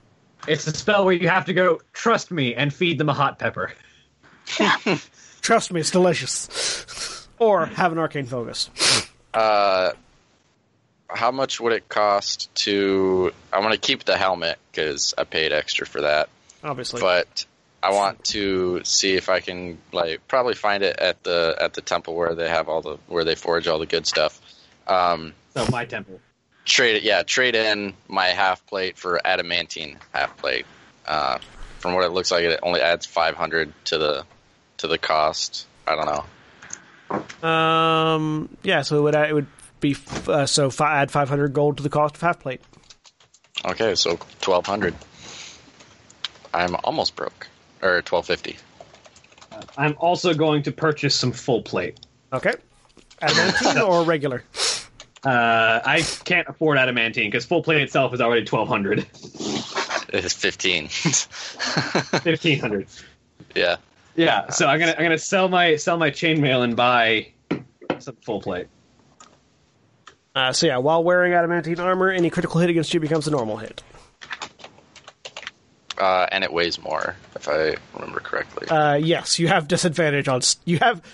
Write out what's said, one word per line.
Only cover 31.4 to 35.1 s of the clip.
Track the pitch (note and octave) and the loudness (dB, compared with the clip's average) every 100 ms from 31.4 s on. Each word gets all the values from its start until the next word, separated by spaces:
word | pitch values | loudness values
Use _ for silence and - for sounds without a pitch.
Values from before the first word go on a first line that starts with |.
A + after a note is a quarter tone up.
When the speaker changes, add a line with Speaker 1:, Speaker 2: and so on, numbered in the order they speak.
| - - - - | -8 -18 -18 -8
Speaker 3:
from | F2+ | -4
what | F2+ | 0
it | F2+ | 0
looks | F2+ F2 | 0 0
like, | F2 | 2
it | E2+ D#2+ | 2 0
only | F2 F2 | 0 2
adds | E2 E2+ | 2 0
five | - E2+ E2 D#2 | -2 -2 -2 -2
hundred | E2 D#2+ D2+ D#2 - | -2 -2 -4 -6 -4
to | D#2+ | -2
the, | D2+ C#2+ D#2 _ _ _ _ - | 0 -2 -8 _ _ _ _ -10
to | D#2 | -4
the | D#2+ | -4
cost. | - | 0